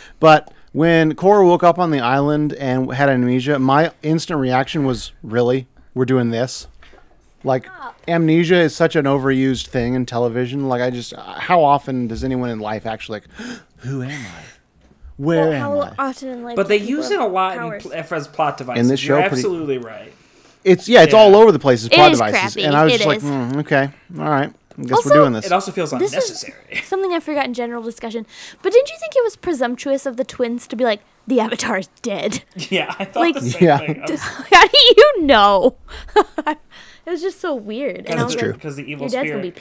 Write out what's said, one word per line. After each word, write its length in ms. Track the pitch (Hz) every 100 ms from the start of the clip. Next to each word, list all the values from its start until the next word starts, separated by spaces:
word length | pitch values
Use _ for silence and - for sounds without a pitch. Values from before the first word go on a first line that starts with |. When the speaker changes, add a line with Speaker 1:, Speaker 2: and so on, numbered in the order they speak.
| - -
Speaker 1:
but 320 | 156 151 - - -
when 420 | 135 165 165 160
Korra 300 | 151 185 208
woke 200 | 185 175
up 140 | 175 170
on 120 | 175
the 80 | 147
island 540 | 120 135 143 151 151
and 380 | - 135 127 127
had 140 | 127 139
amnesia, 500 | 131 123 127 127 147
my 320 | 131 139 160 -
instant 360 | 151 160 - 160
reaction 460 | 131 127 135 165
was, 260 | 139 120 - -
"Really? 440 | - 117 120 131 127 _ -
We're 100 | -
doing 260 | 127 131 120
this?" 380 | 113 127 - - - - - _ _ _ _
Like, 220 | - 131
Speaker 2:
Stop. 320 | - 359 262 - -
Speaker 1:
amnesia 500 | 170 160 160 170 180
is 160 | 160 -
such 180 | 165
an 100 | 165 139
overused 600 | 139 135 131 135 120 -
thing 280 | 131 120
in 120 | 127 123
television. 600 | 120 120 117 123 139 135
Like, 120 | 123
I 80 | 123
just, 220 | 123 117 -
how 480 | 92 98 - 175
often 420 | 147 139 - 131 120
does 160 | 113
anyone 280 | 131 127 123
in 100 | 110
life 260 | 107 107 113
actually, 340 | 110 - 107
like, 380 | - - 240 233
<gasps> 120 | _ _
"Who 240 | 123 135
am 80 | 127
I? 320 | 147 107 82 78 _ _ _ _ _ - -
Where 320 | 139 165 160
Speaker 2:
Well, 20 |
Speaker 1:
am 80 | 147
Speaker 2:
how 200 | 285 285
Speaker 1:
I?" 140 | 285 -
Speaker 2:
often 300 | 269 262 262
in 140 | 247
life 100 | 240
Speaker 3:
But 80 | 233
Speaker 2:
do 40 | 190
Speaker 3:
they 100 | 214
Speaker 2:
people 180 | 208 285
Speaker 3:
use 120 | 311
Speaker 2:
have 100 | 403
Speaker 3:
it 40 |
a 20 | 233
lot 280 | 185 185
in 40 | 180
Speaker 2:
powers? 200 | 170 202
Speaker 3:
pl-, 100 | -
as 340 | 160 151 165 143
plot 280 | - 156 -
devices. 220 | 127 120
Speaker 1:
In 80 | 123
this 140 | 135
Speaker 3:
You're 120 | - 143
Speaker 1:
show, 20 | 147
pretty 80 | 131
Speaker 3:
absolutely 380 | 127 175 151 131
right. 340 | 113 104 107 _ _ _ _ _
Speaker 1:
It's, 240 | 190 180 -
yeah, 140 | 240
it's 120 | -
Speaker 3:
Yeah. 40 | 220
Speaker 1:
all 160 | 214 196
over 140 | 226
the 60 | 156
place 220 | 143 123
as 60 | 113
Speaker 2:
It 80 |
Speaker 1:
plot 180 | 330 -
Speaker 2:
is 60 | 285
Speaker 1:
devices. 200 | 107 208 190
Speaker 2:
crappy. 100 | - 175
Speaker 1:
And 100 | 143
I 80 |
was 80 | 160
Speaker 2:
It 40 | 240
Speaker 1:
just 80 | 202
like, 80 | 143
Speaker 2:
is. 40 |
Speaker 1:
"Hmm, 340 | 143 139 120 135
okay, 300 | 147 143 139 - - 175
all 100 | 151
right. 220 | 143 147 - _ -
I 40 |
guess 100 | 135
Speaker 2:
Also, 160 | 403 -
Speaker 1:
we're 60 | 587
doing 160 | 143
this." 140 | 110 104
Speaker 3:
It 60 |
also 200 | 719 -
feels 180 | 185 160
Speaker 2:
this 120 | 131
is 100 | 381
Speaker 3:
unnecessary. 720 | - 480 339 - - - -
Speaker 2:
something 280 | - 381 381
I 60 | 339
forgot 260 | 311 294 262
in 80 |
general 280 | 247 240 240
discussion. 440 | 226 226 233 226 220 - - -
But 100 | 370
didn't 180 | 440 571
you 60 | 640
think 140 | 640 554
it 80 |
was 120 | 466 -
presumptuous 680 | - 294 247 247 285 269 277
of 100 | 233
the 60 |
twins 420 | 262 - 240 240 -
to 80 | 220
be 80 |
like, 160 | 247 208 _ _ -
"The 140 | 247
Avatar 380 | 220 220 - 196
is 100 | 185 _
dead"? 400 | 240 196 214 - -
Speaker 3:
<laughs> 200 | - 156
Yeah, 240 | 185 147 -
I 60 | 196
thought 140 | -
Speaker 2:
Like, 140 | 339
Speaker 3:
the 60 | 285
same 220 | 123 -
Speaker 1:
Yeah. 140 | 175 143
Speaker 3:
thing. 240 | 151 151 -
I 40 |
was 100 | 294
Speaker 2:
<laughs> 320 | - - -
How 140 | 370 381
do 120 | 571 494 466
you 260 | 587 523
know? 540 | 302 233 202 196 240 - - - -
<laughs> 420 | - - - 302 302 _ - - - -
It 40 |
was 80 | 339
just 180 | 359 359
so 140 | 359
weird. 500 | 269 208 220 277 180 -
And 40 |
I 60 | 165
Speaker 1:
That's 80 | -
Speaker 2:
was 100 | -
Speaker 1:
true. 120 | -
Speaker 2:
like, 80 | -
Speaker 3:
Because 180 | 156 139
the 80 |
evil 200 | 135 147 262
Speaker 2:
"Your 140 | 247
dad's 80 | 262
gonna 120 | 147
Speaker 3:
spirit 0 |
Speaker 2:
be 80 | 185 165